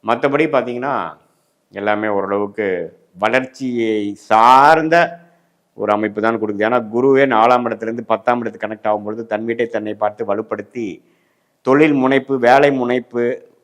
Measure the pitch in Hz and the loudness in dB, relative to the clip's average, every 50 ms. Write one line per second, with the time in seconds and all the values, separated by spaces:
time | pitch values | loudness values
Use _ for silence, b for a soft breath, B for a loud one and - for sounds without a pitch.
0 | _ 107 117 120 147 139 139 143 160 160 151 131 117 123 120 120 127 147 131 110 | _ -2 -2 0 0 -2 0 0 -2 0 0 -2 -2 -4 -8 -8 -6 -6 -6 -6
1 | 87 80 76 _ _ _ _ _ _ _ _ _ _ _ 98 101 101 107 104 104 | -6 -8 -12 _ _ _ _ _ _ _ _ _ _ _ _ -6 -2 -2 -2 -2
2 | 107 107 104 98 95 98 101 101 104 101 101 - 107 98 92 87 85 80 - _ | -2 -4 -2 -4 -2 -2 -4 -4 -4 -6 -6 -6 -4 -4 -4 -6 -8 -12 -14 _
3 | _ _ _ 90 104 110 117 131 131 127 _ - 135 127 120 120 113 110 107 107 | _ _ _ -4 -2 0 0 0 -2 -4 _ -10 -8 -6 -4 -2 -2 -2 -2 -2
4 | 104 104 101 - - - 107 110 113 123 131 135 143 147 160 156 156 160 165 170 | -4 -6 -10 -12 -2 2 4 6 6 8 8 8 8 6 6 4 2 2 2 2
5 | 170 - - - - _ _ _ _ _ _ _ _ _ _ - 104 104 104 104 | 2 0 -4 -16 -20 _ _ _ _ _ _ _ _ _ _ -6 -2 -2 0 0
6 | 110 107 104 107 104 113 117 107 107 107 104 101 107 110 123 123 113 104 110 117 | -2 -4 -4 -2 -2 0 0 0 -2 -2 0 0 -2 0 0 -2 -2 -2 -2 0
7 | 131 139 135 135 139 135 120 110 110 120 123 123 120 117 110 107 113 113 117 120 | 2 4 4 4 4 2 4 2 4 4 4 2 2 -4 -6 -6 -8 -8 -8 -10
8 | 113 - 113 107 - 123 123 120 117 110 104 - 110 104 110 107 - 107 107 104 | -4 -4 -4 -2 0 -2 -2 0 -4 -8 -8 -10 -10 -10 -10 -6 -4 -4 -4 -4
9 | 104 104 110 117 113 - 107 107 113 117 117 120 120 113 - 107 107 107 107 104 | -4 -10 -10 -10 -8 -6 -6 -6 -4 -6 -4 -4 -4 -4 -4 -8 -6 -6 -6 -4
10 | 107 104 104 - 117 101 101 107 110 - 113 107 104 _ _ 127 113 98 82 - | -4 -4 -4 -6 -6 -4 -4 -4 -4 -8 -10 -10 -10 _ _ -10 -8 -8 -10 -14
11 | _ _ _ _ _ _ _ _ _ _ _ _ _ 123 135 143 156 151 147 135 | _ _ _ _ _ _ _ _ _ _ _ _ _ 0 4 4 4 4 2 0
12 | 127 131 135 135 131 - 135 131 139 147 135 139 147 143 135 131 123 120 123 127 | 0 2 0 0 -2 -2 -4 0 4 4 6 6 4 2 0 -2 -2 -2 -2 -4
13 | 120 _ 120 120 120 120 127 - - _ _ _ | -4 _ -6 -4 -4 -4 -4 -6 -12 _ _ _